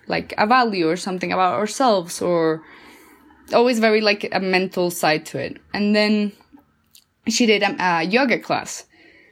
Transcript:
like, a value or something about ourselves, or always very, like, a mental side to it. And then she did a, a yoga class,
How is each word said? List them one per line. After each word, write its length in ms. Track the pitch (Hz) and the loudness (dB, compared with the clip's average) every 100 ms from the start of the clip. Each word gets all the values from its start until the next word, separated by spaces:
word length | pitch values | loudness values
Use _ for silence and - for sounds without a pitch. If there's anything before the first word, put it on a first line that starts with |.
| - | -6
like, 260 | 170 175 - | -6 -4 -2
a 80 | 214 | 2
value 420 | 254 233 196 160 | 4 2 0 0
or 80 | 180 | -2
something 360 | - 185 180 | -4 -6 -2
about 220 | 180 185 | 0 0
ourselves, 680 | 143 214 - 262 196 170 - | 0 -4 0 2 2 -2 -4
or 400 | 180 170 160 160 - - - - - - - - - | -2 0 0 -2 -8 -20 -20 -20 -20 -20 -20 -20 0
always 280 | - 247 226 | 2 4 4
very, 200 | 220 214 | 2 4
like, 280 | 208 208 - | 2 0 -4
a 60 | 190 | -4
mental 540 | 190 185 185 196 175 | 0 0 0 -2 -2
side 340 | 175 165 156 - | 0 0 -2 -4
to 120 | 131 | -8
it. 220 | - - _ | -8 -10 _
And 200 | 202 208 | -2 0
then 380 | 208 214 214 208 - _ - _ _ _ _ _ _ - | 2 2 0 -2 -8 _ -20 _ _ _ _ _ _ -4
she 160 | - | 2
did 200 | 233 202 | 4 4
a, 120 | 202 143 | 2 0
a 200 | 180 170 | 0 0
yoga 340 | 175 226 269 170 | 0 0 2 -2
class, 480 | - 135 - - - _ _ - _ | -2 -4 -4 -14 -18 _ _ -20 _